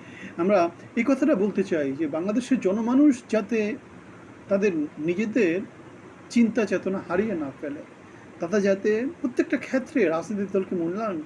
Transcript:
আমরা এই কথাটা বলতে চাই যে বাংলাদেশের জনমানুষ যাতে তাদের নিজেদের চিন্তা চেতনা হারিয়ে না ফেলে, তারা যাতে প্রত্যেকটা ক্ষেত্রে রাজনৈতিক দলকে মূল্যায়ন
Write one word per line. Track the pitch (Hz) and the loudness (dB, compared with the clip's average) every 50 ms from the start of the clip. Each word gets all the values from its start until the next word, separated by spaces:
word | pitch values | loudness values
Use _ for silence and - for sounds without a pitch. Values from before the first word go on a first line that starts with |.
| - - - - - - - | -20 -20 -18 -16 -16 -10 -6
আমরা | 170 170 196 208 185 170 175 - - - - - | -2 2 4 4 4 4 2 -2 -8 -14 -8 -4
এই | 240 233 | -2 2
কথাটা | 277 269 262 - 302 302 | 2 2 2 2 2 2
বলতে | 185 202 208 185 202 190 | 2 2 0 0 0 -2
চাই | - 180 156 143 139 | 0 0 -2 -2 -2
যে | 135 139 165 | -2 -2 -4
বাংলাদেশের | 143 156 156 180 202 214 247 - - 262 190 | -4 -2 -4 -2 -2 -2 -2 0 0 0 2
জনমানুষ | - 180 196 226 220 233 254 269 294 302 240 - - - | 2 0 0 0 0 2 4 6 6 6 4 2 0 -2
যাতে | 214 214 208 - 233 220 208 208 240 - - - - - - - - - - - - - - - | -2 -2 0 0 -2 0 0 -2 -4 -8 -12 -18 -20 -20 -20 -20 -20 -20 -20 -20 -20 -12 -4 0
তাদের | 196 196 202 208 170 156 147 156 - 151 | 2 2 4 2 2 2 -2 -4 -4 -4
নিজেদের | 147 170 175 190 226 208 214 262 208 165 165 190 240 - - - - - - - - - - - - - | -2 -2 0 0 -2 0 2 2 2 2 2 0 -4 -8 -14 -20 -20 -20 -20 -20 -20 -20 -20 -20 -10 -2
চিন্তা | - 240 233 214 - 240 214 | 2 4 4 4 4 0 0
চেতনা | - 190 170 - 190 190 185 - - | 0 0 -2 -2 -2 -4 -4 -4 -2
হারিয়ে | 170 185 220 233 190 | 0 0 0 0 -2
না | 156 143 135 - - | -4 -4 -6 -8 -8
ফেলে, | - 143 143 151 - - - - - - - - - - - - | -10 -10 -8 -10 -14 -16 -20 -20 -20 -20 -20 -20 -20 -18 -12 -8
তারা | 175 165 202 214 | -4 0 0 2
যাতে | 196 202 196 196 - 214 214 220 254 285 339 - | 2 2 2 2 2 0 0 0 0 -4 -6 -4
প্রত্যেকটা | - 247 - - - - 302 | -6 -4 0 -2 -2 0 -2
ক্ষেত্রে | - - - - 262 254 - - 269 196 | -4 -4 -2 -4 -4 -2 -2 0 2 2
রাজনৈতিক | 156 160 165 160 165 214 196 202 190 | 2 2 0 -4 -4 -4 -4 -4 -2
দলকে | - 196 190 - 196 | -2 -2 -2 -2 -2
মূল্যায়ন | 175 165 170 180 214 226 214 180 156 151 | -2 -2 -2 -2 -4 -4 -4 -4 -6 -8